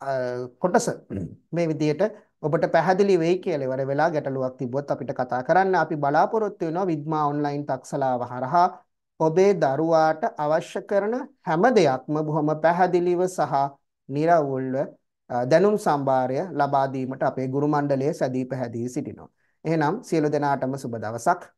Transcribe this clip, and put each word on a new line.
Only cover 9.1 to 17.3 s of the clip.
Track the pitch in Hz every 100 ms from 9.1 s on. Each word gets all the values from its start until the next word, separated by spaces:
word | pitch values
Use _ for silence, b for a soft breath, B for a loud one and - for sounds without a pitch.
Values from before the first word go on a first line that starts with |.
| -
ඔබේ | 160 165 196
දරුවාට | 185 143 143 160 160 160 151 -
අවශ්‍ය | - 151 160 165 196
කරන | 185 202 208 247 - _
හැම | 185 160 240
දෙයක්ම | 214 147 131 - 151
බොහොම | 151 156 151 156
පැහැදිලිව | 160 175 180 175 175 180
සහ | 180 180 143 143 139 - _ _ -
නිරවුල්ව, | 139 165 170 143 131 131 131 - - _ _ -
අ, | 120 127
දැනුම් | 160 202 208
සම්භාරය | 202 147 135 131 127 135 180
ලබා | 143 139 139 135
දීමට | 131 131 127
අපේ | 143